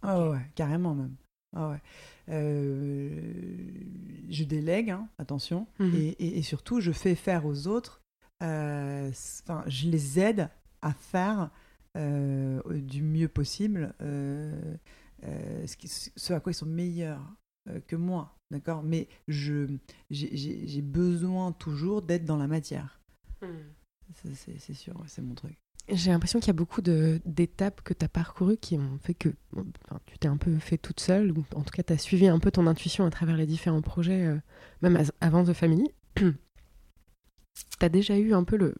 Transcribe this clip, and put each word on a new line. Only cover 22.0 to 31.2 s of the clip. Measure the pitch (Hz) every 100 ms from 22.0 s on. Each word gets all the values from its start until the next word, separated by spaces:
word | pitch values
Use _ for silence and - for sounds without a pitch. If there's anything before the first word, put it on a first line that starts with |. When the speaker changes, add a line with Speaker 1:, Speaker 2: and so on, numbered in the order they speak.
Speaker 1:
d'être | 175 175 165
dans | 151
la | 139
matière. | 160 143 151 139 - _ _ _ -
Speaker 2:
Hmm. | 185 165 151 151 _ _ -
Speaker 1:
Ça, | 170 170
c'est, | 139 - -
c'est | -
sûr, | 143 - 175
ouais, | 160
c'est | -
mon | 127
truc. | 123 151 156 _ _ -
Speaker 2:
J'ai | 196 175
l'impression | 170 175 233
qu'il | 226
y |
a |
beaucoup | 170 170 -
de, | 180 160 160 160 180
d'étapes | 151 170 - 196 -
que | -
t'as | 180 156
parcourues | - 170 - 185 220
qui | - 160
ont | 139 135
fait | -
que, | 170 160 - _
bon, | - 190 - -
enfin, | 156 -
tu | -
t'es | 151
un | 143
peu | - 160
fait | - 165
toute | - -
seule, | - 185